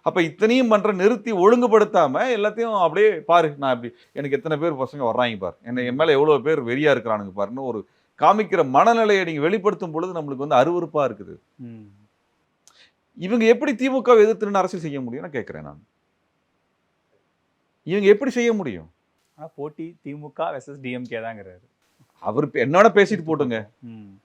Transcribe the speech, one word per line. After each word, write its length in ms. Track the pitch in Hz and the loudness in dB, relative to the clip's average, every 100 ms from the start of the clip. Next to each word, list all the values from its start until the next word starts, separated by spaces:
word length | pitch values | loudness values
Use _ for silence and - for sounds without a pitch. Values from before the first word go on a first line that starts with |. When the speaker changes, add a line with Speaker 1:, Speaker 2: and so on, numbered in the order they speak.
Speaker 1:
அப்ப 200 | 165 185 | -2 -2
இத்தனையும் 460 | 165 151 214 254 240 | -2 0 2 2 2
பண்ற, 240 | 208 208 | 2 0
நிறுத்தி 400 | 190 196 247 233 | 2 2 0 -4
ஒழுங்குபடுத்தாம 920 | 202 190 240 240 220 214 208 147 143 254 226 | 2 4 4 4 4 4 2 2 0 -2 -2
எல்லாத்தையும் 440 | 208 214 233 208 | -2 -4 -4 0
அப்படியே 300 | 170 165 214 | 0 2 2
பாரு, 440 | 175 - 170 160 143 | 0 2 4 4 -2
நான் 180 | 139 120 | -4 -4
இப்படி, 180 | 117 _ _ | -6 _ _
எனக்கு 260 | - 139 135 | -10 -4 -4
எத்தனை 200 | 160 151 | -4 -4
பேர் 160 | 165 | -4
பசங்க 300 | 139 131 147 | -4 -8 -4
வர்றாங்க 340 | 120 110 123 107 | -2 0 -2 -2
பாரு, 180 | 92 - | -10 -10
என்னை, 220 | 120 123 123 | -10 -6 -6
என் 100 | 127 | 0
மேல 160 | 165 | 2
எவ்வளவு 300 | 139 151 139 | 4 4 2
பேர் 220 | 131 156 | 2 -2
வெறியா 280 | 120 131 151 127 | -2 0 2 2
இருக்கிறானுங்க 360 | 113 107 101 95 | 0 -4 -4 -6
பாருன்னு 280 | 101 127 | -6 -6
ஒரு 240 | 135 110 - _ _ _ | -8 -8 -12 _ _ _
காமிக்கிற 460 | 151 208 190 185 139 | 2 4 0 0 2
மனநிலையை 540 | 131 208 233 214 196 175 | 4 4 4 2 2 0
நீங்க 160 | 156 | -2
வெளிப்படுத்தும் 500 | 156 208 196 196 180 | -2 0 -2 -4 -8
பொழுது 300 | 156 185 170 | -8 -8 -8
நம்மளுக்கு 240 | 147 131 147 | -10 -8 0
வந்து 100 | 131 | 2
அருவருப்பா 480 | 143 175 165 156 131 | 2 0 -4 -2 -2
இருக்குது. 280 | 104 87 82 _ _ | -4 -16 -20 _ _
Speaker 2:
ம். 320 | 123 113 104 101 104 _ _ _ _ _ _ _ _ _ _ - 180 | -20 -20 -20 _ _ _ _ _ _ _ _ _ _ _ _ -12 -4
Speaker 1:
இவங்க 200 | 233 220 | 2 4
எப்படி 260 | 233 302 | 4 2
திமுகவை 520 | 226 262 262 240 233 | -2 -2 -2 4 6
எதிர்த்து 240 | 208 220 208 | 6 2 -2
நின்னு 100 | 202 | -2
அரசியல் 280 | 185 185 160 | -2 -4 -8
செய்ய 160 | 139 | -8
முடியும், 240 | 123 127 175 | -8 -10 -10
நான் 180 | 139 | -10
கேக்குறேன் 180 | 101 78 | -10 -14
நான். 200 | 73 73 _ _ _ _ _ _ _ _ _ _ _ _ _ _ _ _ _ _ _ _ | -16 -20 _ _ _ _ _ _ _ _ _ _ _ _ _ _ _ _ _ _ _ _
இவங்க 240 | 151 196 196 | -6 0 4
எப்படி 240 | 208 277 | 4 2
செய்ய 220 | 240 233 | 0 0
முடியும்? 380 | 220 156 87 80 _ _ _ _ _ | 0 -4 -10 -14 _ _ _ _ _
Speaker 2:
ஆனா 140 | 156 - | -20 -14
போட்டி 400 | 147 151 165 170 | -14 -12 -16 -14
தி 140 | 143 147 | -16 -14
மு 160 | 147 | -16
க 120 | 147 | -8
வெர்சஸ் 380 | 170 143 143 143 | -8 -8 -14 -14
டி 100 | 127 | -10
எம் 140 | 123 123 | -10 -10
கே 120 | 113 | -10
தாங்கிறாரு. 460 | 113 110 95 90 _ _ _ _ _ _ | -10 -14 -20 -20 _ _ _ _ _ _
Speaker 1:
அவர் 240 | - 113 | -6 -4
இப்ப 160 | 147 131 | -4 -2
என்ன 220 | 123 170 | 2 4
வேணா 40 | 220 | 6
பேசிட்டு 380 | 196 202 202 160 | 6 2 0 -4
போட்டுங்க. 400 | 151 131 113 104 _ | -4 -2 -4 -10 _
Speaker 2:
ம். 320 | 120 113 101 98 | -20 -20 -20 -20